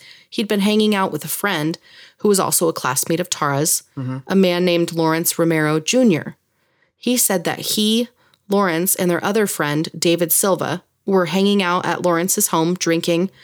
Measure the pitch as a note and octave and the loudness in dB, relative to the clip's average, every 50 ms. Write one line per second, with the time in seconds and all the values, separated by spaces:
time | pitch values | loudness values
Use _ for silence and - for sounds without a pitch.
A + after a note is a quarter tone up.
0 | - - - - _ _ - - A3 G3+ G#3+ G3+ F#3+ G#3+ G#3+ A3 G#3+ G#3+ G#3 G3 | -10 -16 -20 -20 _ _ -6 -6 -4 -2 0 0 2 2 2 2 2 2 2 0
1 | F#3+ - - D3 - D3+ - - - G3+ F#3 D#3 D3+ D#3+ F3 - _ - - - | 0 -2 -4 -6 -8 -8 -6 -4 -2 -2 -2 -2 -2 -4 -4 -6 _ -20 -20 -20
2 | - - _ _ - G#3 G3+ F#3+ - - - - F3 D#3+ D#3+ - - C3 C3 - | -20 -20 _ _ 0 2 2 2 0 0 0 0 0 0 -2 -2 -4 -4 -2 -2
3 | - - E3 E3 F3 - - - D#3 C#3+ C#3 C#3 D#3 - - - - _ _ C#3 | -2 -2 -2 -2 -2 -6 -4 -2 -2 0 0 0 0 0 -2 -4 -6 _ _ -8
4 | C3 B2+ C3 C3+ - - F#3+ G3 F#3 F3+ F3 F3 F3+ F3+ E3+ E3+ E3+ E3+ E3 E3 | -8 -6 -8 -8 -4 0 2 4 4 4 4 2 2 2 2 2 0 0 0 0
5 | D#3+ D#3+ D#3+ E3 E3+ - - - E3+ E3 E3 D#3 D#3 D3+ D#3 D#3+ D#3 - A#3 B3+ | 0 2 0 0 -2 -2 -2 0 0 2 2 2 2 2 0 0 -2 0 2 4
6 | B3+ A3+ E3 C#3 - - - - _ _ _ _ _ _ _ _ _ _ _ _ | 4 4 4 2 -2 -8 -12 -16 _ _ _ _ _ _ _ _ _ _ _ _
7 | - A#3 B3+ A#3 - - F#3+ F3+ D#3 E3 - - - - - A3 G#3 G#3+ A3 A#3+ | -4 -2 0 0 0 0 0 -2 -2 -4 -4 -4 -6 -4 -2 0 2 2 2 0
8 | B3 - _ _ _ _ _ _ _ - G3 G3+ G3+ F3+ D#3+ E3 F3+ F#3 - - | 0 -4 _ _ _ _ _ _ _ -2 0 2 2 2 0 0 0 -2 -2 0
9 | F#3 F3 E3+ - - G3+ G3+ A3+ G#3 F#3+ - - D#3 D3 D3 D#3 D#3+ - - E3 | 0 0 0 0 0 0 0 0 0 0 0 -2 -2 0 0 -2 -4 -4 -6 -2
10 | - F3 E3+ E3+ F3 D#3+ - - - G3 F3+ D3+ C#3 B2+ D#3 F#3 - _ _ _ | 0 0 2 2 0 0 0 0 2 2 0 0 -2 -4 -4 -6 -8 _ _ _
11 | _ G3 G3 F#3 F3 D#3 E3 F#3+ G3 G3+ G3+ G3+ F#3 F3 F3+ F3+ - E3 E3+ - | _ 0 0 2 2 0 0 2 2 2 2 2 2 0 0 0 -2 -2 -2 0
12 | F3 F3+ E3+ E3 F3 F#3+ - G#3+ - - - E3 D#3+ E3+ F3+ F3 - E3+ E3 E3 | 0 0 0 0 0 -2 -2 -2 -2 0 0 0 0 0 0 -2 -2 -2 -2 0
13 | - F3+ E3+ E3+ F#3 F#3+ - - | 0 0 0 0 0 -2 -6 -12